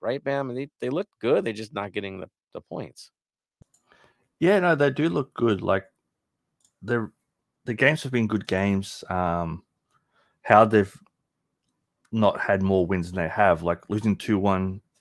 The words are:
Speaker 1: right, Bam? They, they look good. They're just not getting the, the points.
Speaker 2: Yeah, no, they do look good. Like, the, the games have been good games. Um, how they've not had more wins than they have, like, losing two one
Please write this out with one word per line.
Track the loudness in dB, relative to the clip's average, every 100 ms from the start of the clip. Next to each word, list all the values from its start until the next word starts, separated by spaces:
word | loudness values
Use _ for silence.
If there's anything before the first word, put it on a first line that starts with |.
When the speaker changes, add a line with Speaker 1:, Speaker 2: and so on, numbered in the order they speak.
Speaker 1:
right, | -8 -6
Bam? | -6 -6 -6
They, | -8 -12 -10
they | -6
look | -6 -8 _
good. | 0 0
They're | 0
just | -8 -10
not | -10 -8
getting | -8 -8 -12
the, | -14 _ _
the | -18
points. | -14 -12 -12 -16 -20 _ _ _ _ _ _ _ _ _ _ _ _ -2
Speaker 2:
Yeah, | 2 4
no, | 2
they | 2 2
do | 2 -2
look | -2 -6
good. | 0 0 2
Like, | 0 -2 -2 _ _ _ _ _ _ _ _ _
the, | -4 -4 -4 _ _ _ _ _
the | -8
games | 0 2 0
have | -2
been | -2 0
good | -2 -2
games. | -2 0 -2 -4 -14 -8
Um, | -4 -2 -2 -4 -8 _ _ _ _ _ _ _ _
how | 4 6
they've | 8 4 2 -4 _ _ _ _ _ _ _ _ _ _ -8
not | 2 2 2
had | 0 0
more | 2 2 2
wins | 0 -2
than | -4
they | -4
have, | 2 4 4
like, | 0 -4 -4
losing | -2 0 -2
two | 0 0
one | 2 0 -2 -6 _ _